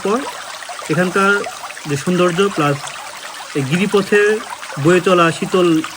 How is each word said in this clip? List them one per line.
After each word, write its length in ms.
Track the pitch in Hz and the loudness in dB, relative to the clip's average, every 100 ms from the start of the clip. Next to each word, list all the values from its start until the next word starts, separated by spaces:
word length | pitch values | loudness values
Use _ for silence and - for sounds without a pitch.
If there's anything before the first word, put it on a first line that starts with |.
পর 140 | 196 233 285 - - - - - - | 0 -2 -4 -10 -14 -14 -12 -10 -4
এখানকার 420 | 160 180 196 196 202 190 - - - 156 | 0 0 2 2 2 -2 -10 -14 -10 -6
যে 80 | 143 | -4
সৌন্দর্য 520 | - 180 180 170 202 | 0 2 2 2 0
প্লাস 280 | 185 147 143 - - - - - - - 147 | 2 0 0 -6 -12 -14 -14 -14 -14 -8 -4
এই 80 | |
গিরিপথে 760 | 135 175 202 202 190 208 208 214 - - - - | 0 0 2 2 4 4 4 2 -2 -12 -12 0
বয়ে 180 | 143 180 | 4 4
চলা 300 | 180 180 165 | 4 4 4
শীতল 500 | - 196 190 175 160 156 | 2 0 2 4 2 -2